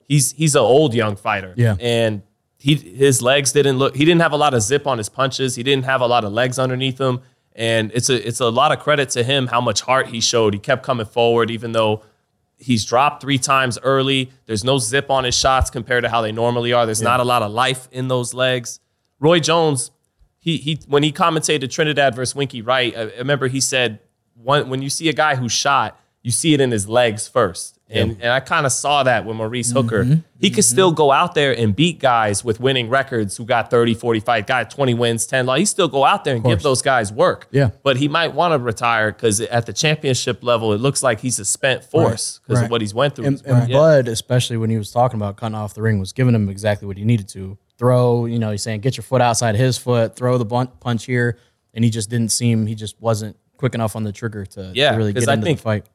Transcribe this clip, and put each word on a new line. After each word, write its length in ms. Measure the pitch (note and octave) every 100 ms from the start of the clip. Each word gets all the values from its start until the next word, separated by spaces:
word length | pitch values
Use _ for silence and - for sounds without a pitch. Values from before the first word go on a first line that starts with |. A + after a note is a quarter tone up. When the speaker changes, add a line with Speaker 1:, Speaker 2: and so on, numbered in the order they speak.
| -
Speaker 1:
he's, 240 | C#3+ -
he's 220 | C#3+ D#3+ C#3
an 60 |
old 320 | G#2+ C#3 D3+
young 220 | A#2 G#2+ G2
fighter. 380 | A2+ G#2 F#2 A2
Speaker 2:
Yeah. 180 | A#2 G2
Speaker 1:
And 420 | A#2+ A#2 A2+ G#2 - _ _ _
he, 180 | C#3 D3+
his 460 | E2+ A2 C#3 B2
legs 300 | B2 C#3+ C#3
didn't 260 | C#3+ C#3 C3
look, 180 | C#3 C3+
he 100 | D#3
didn't 160 | E3+
have 120 | E3
a 40 | D3
lot 160 | D3
of 80 | B2
zip 260 | G2+ C#3+ C#3+
on 100 | A#2
his 120 | G#2
punches. 460 | - C3+ - C3 B2
He 80 |
didn't 220 | B2+ C3+ B2+
have 160 | C3
a 60 | A#2+
lot 160 | A#2+
of 100 | G#2
legs 260 | A2 B2+ B2
underneath 400 | C3 B2+ C3 B2+
him. 220 | C3 B2 - _ _ -
And 360 | A2+ A2+ G#2+
it's 160 | B2 B2+
a, 180 | A#2+ A2
it's 120 | A2+
a 100 | A#2+
lot 220 | A#2+ D3+
of 80 | C#3
credit 300 | D3 D3 B2+
to 120 | B2
him 240 | A#2+ C#3 B2
how 140 | A#2+
much 200 | A#2+ G#2
heart 260 | - C3 -
he 140 | A2+
showed. 320 | - A#2 G#2+
He 60 | G2+
kept 240 | - B2+
coming 220 | - A#2+ A2
forward, 440 | A#2+ A#2 A#2 A2+
even 220 | A2+ A#2
though 320 | A2+ A2 G#2+ _ _ _ _ _ _
he's 260 | A#2+ A#2+ -
dropped 360 | A#2+ D3 -
three 160 | C3 C3+
times 380 | C3 C3+ B2+ G#2+
early. 480 | C3 C3+ C3+ C3+ B2+ _ -
There's 180 | A2
no 140 | B2 C3+
zip 320 | G#2+ C#3 C#3
on 140 | C3+
his 120 | B2 -
shots 340 | C3+ C3 B2
compared 340 | B2+ A2+ B2
to 60 | A#2
how 120 | A#2
they 100 | A2
normally 420 | A2 A#2+ A#2+ A#2+
are. 120 | A#2+ A2+
There's 160 | G#2+
Speaker 2:
Yeah. 80 | A#2
Speaker 1:
not 100 | B2
a 40 |
lot 180 | B2 A#2+
of 100 | G#2
life 360 | A2 C3 C3 -
in 160 | B2+ B2+
those 240 | B2+ A#2+
legs. 460 | B2 B2+ B2+ A#2 - _ _ _ -
Roy 200 | D3+ F3
Jones, 520 | C#3+ E3 D#3 C3 - _ _ _ _ _
he, 180 | E3+ D3+
he, 220 | C#3+ D#3 -
when 140 | C#3+
he 80 | D3+
commentated 600 | F3 E3+ D#3 D3 D3 C3
Trinidad 440 | - D3+ C#3+ C#3 A#2+
versus 200 | B2 C#3
Winky 260 | C3+ B2
Wright, 340 | A2+ C3 A#2+ -
I, 60 |
I 160 | G#2+ A2
remember 300 | C3+ C#3+ C3
he 120 | C3+
said, 400 | - C3 A#2+ G#2+ _ _ _ A#2+
"When, 340 | A#2 C#3+ B2+
when 120 | C3
you 80 | C3+
see 200 | - D#3+
a 40 |
guy 220 | C#3 D3+ C3
who's 160 | A#2+
shot, 480 | - C#3+ C3+ G#2+ - _ _
you 100 | A#2+
see 220 | - E3
it 80 | C#3+
in 80 | B2+
his 160 | A2 G2
legs 400 | A#2+ A#2+ G#2+ -
first." 460 | B2+ G2 - - _ -
And, 220 | A2+ A2+
Speaker 2:
Yeah. 60 | G2+ A#2+
Speaker 1:
and 60 |
I 80 | C3
kinda 280 | B2+ E3+ C#3
saw 340 | - C#3+ D3
that 220 | B2+ A2 G2+
with 100 | A2+
Maurice 340 | A2 B2 A#2
Hooker. 320 | C3 A2+ G#2+
Speaker 3:
Mm-hmm. 160 | B2 D#3+ - -
Speaker 1:
He 100 | G3+
could 140 | G#3 -
Speaker 3:
Mm-hmm. 80 |
Speaker 1:
still 180 | B2 F#3
go 200 | D#3 C#3+
out 240 | C#3+ F3 D#3
there 220 | C#3+ A#2
and 160 | A2 G2
beat 240 | E3+ -
guys 440 | C3 A#2 G#2+ G2+ A#2+
with 140 | A2
winning 300 | C3 C3 A2+
records 460 | C3+ B2+ A#2 G2+ -
who 80 | A2
got 240 | A#2 G#2+
thirty, 220 | A#2+ A#2
forty 260 | A2 A#2+ A#2
fights, 260 | B2 A#2 G2+
got 220 | B2+ A2
twenty 240 | - C3
wins, 320 | A#2+ A#2 A2+ -
ten 200 | C3 B2+
losses. 140 | C3+
He 40 | G#3
still 220 | - E3
go 160 | C3+ C#3+
out 180 | G3+ D3
there 100 | A#2+
and 80 |
give 80 | A#2+
Speaker 2:
Of 60 | G#2
course. 40 |
Speaker 1:
those 180 | C#3+ B2+
guys 300 | C#3+ B2+ G2+
work. 340 | A2+ F3 - -
Speaker 2:
Yeah. 200 | C#3 B2+ -
Speaker 1:
But 140 | C#3 C3
he 100 | C#3+
might 260 | E3 D#3+
wanna 240 | C#3 F3 D3
retire 520 | B2 G#2 A#2+ A2+ G#2+
'cause 260 | - A#2 G#2
at 240 | G#2 A#2+ A2+
the 80 |
championship 680 | G2 D#3 D3+ C#3 B2 B2+ A#2
level, 280 | A#2+ A#2 A2
it 60 | G#2
looks 200 | C#3 -
like 200 | C3 G#2+
he's 180 | B2+ A2+
a 60 | F#2+
spent 340 | - C3+ A#2+
Speaker 3:
Right. 80 | -
Speaker 1:
force 500 | D#3+ D3 A2+ - - -
'cause 120 | A#2
Speaker 3:
Right. 80 | A#2
Speaker 1:
of 60 |
what 100 | A#2
he's 120 | G#2
went 220 | A2+ C#3+ C3
through. 100 | C#3
Speaker 2:
And, 160 | C#3 C#3
and 240 | B2 A#2+
Speaker 1:
Yeah. 80 | C#3
Speaker 2:
Bud, 300 | D#3+ C#3+ A#2+
especially 480 | A2+ - B2+ - A2+
when 120 | A2
he 80 | A2+
was 140 | G#2
talking 260 | A#2+ B2 A2+
about 180 | G2+ G#2
cutting 180 | A2+ G#2+
off 180 | G#2
the 80 | G#2+
ring, 160 | A2 G#2
was 140 | F#2+
giving 220 | - B2+ A2+
him 140 | G2
exactly 380 | G2 G#2 G2+ G2+
what 100 | G2
he 60 | G#2+
needed 220 | A#2 F#2+
to. 280 | G2 F#2+ G2+ _ -
Throw, 460 | B2 B2 B2 A#2 A#2
you 140 | A#2
know, 100 | A2
he's 120 | G2+
saying, 180 | A#2 G#2+
"Get 160 | C3 A#2+
your 60 |
foot 180 | - B2+
outside 340 | A#2+ A2+ A#2 G#2
his 220 | C3 A#2+
foot, 380 | B2 A#2 A2+ -
throw 220 | B2 B2+
the 60 | A2
bun-, 220 | B2 - -
punch 240 | B2 A2+ -
here." 320 | B2 A#2+ - _ _ _ A2
And 100 | A#2
he 60 |
just 180 | A2+ G2+
didn't 200 | A#2+ A2
seem, 340 | - A#2+ A2+ G#2+
he 80 | A2
just 240 | G#2 -
wasn't 380 | A2+ G#2+ G#2+ - _ -
quick 200 | A#2+ A#2
enough 200 | A2+ A2+
on 80 |
the 80 | G#2+
trigger 340 | G2+ A2+ G#2 F#2+
to, 160 | G2+
to 80 | F#2
Speaker 1:
Yeah, 220 | A2 C#3+ A2+
Speaker 2:
really 180 | G#2+
Speaker 1:
'cause 120 | G2+ A#2
Speaker 2:
get 40 |
Speaker 1:
I 40 | A2
Speaker 2:
into 100 | G#2+
Speaker 1:
think 140 | C#3+
Speaker 2:
the 40 |
fight. 220 | A2 G#2+ -